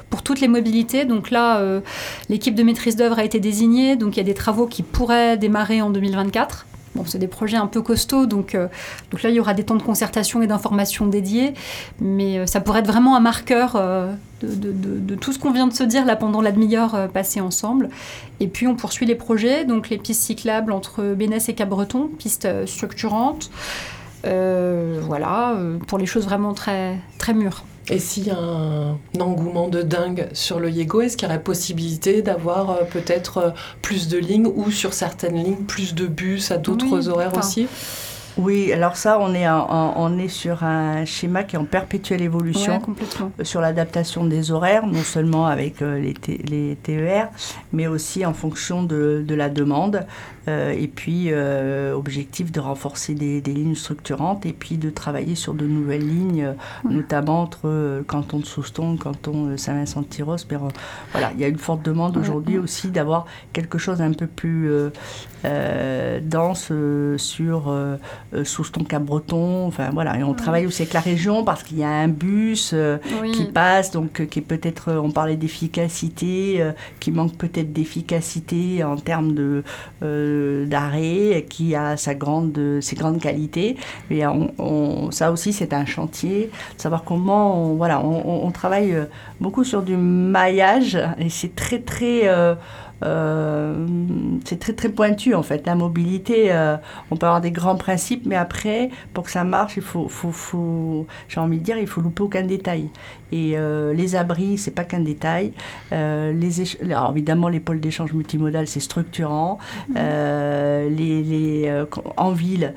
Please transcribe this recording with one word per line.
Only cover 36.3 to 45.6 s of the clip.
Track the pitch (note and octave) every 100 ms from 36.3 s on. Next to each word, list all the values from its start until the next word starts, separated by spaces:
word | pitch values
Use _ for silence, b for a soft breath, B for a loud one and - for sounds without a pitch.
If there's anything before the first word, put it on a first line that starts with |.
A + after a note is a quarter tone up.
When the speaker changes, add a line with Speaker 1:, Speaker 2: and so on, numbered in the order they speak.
| G3 G3
Speaker 2:
à | F3
d'autres | D#3 A3+ C4 C#4
Speaker 1:
Oui, | B3+
Speaker 2:
horaires | F3 F3+
Speaker 1:
enfin, | F#3
Speaker 2:
aussi ? | G3 G#3 B3 - B B B B B -
Speaker 3:
Oui, | F#3 G3+ G3
alors | E3 F3 F3
ça, | G#3+ G#3+
on | G3
est | F3+ E3+
en, | D#3+ A#2+
en, | E3 D#3+ -
on | E3 F3
est | F#3
sur | F#3 E3+ E3+
un | E3 D#3+ D#3 D#3 D#3+
schéma | - F3 F#3
qui | G3 E3+
est |
en |
perpétuelle | D3+ F#3 - G3 G3 F#3
évolution, | F3 E3 E3 E3 G3+
Speaker 1:
Ouais, | -
complètement. | A3 G3+ A3 - F#3+ -
Speaker 3:
euh, |
sur | - F3+
l'adaptation | E3 E3 E3 E3+ E3+ E3+
des | E3+ D#3 D#3
horaires, | D#3+ F3+ G#3 A3
non | E3
seulement | D#3 D#3+ D#3+ D#3+ D#3+
avec, | C#3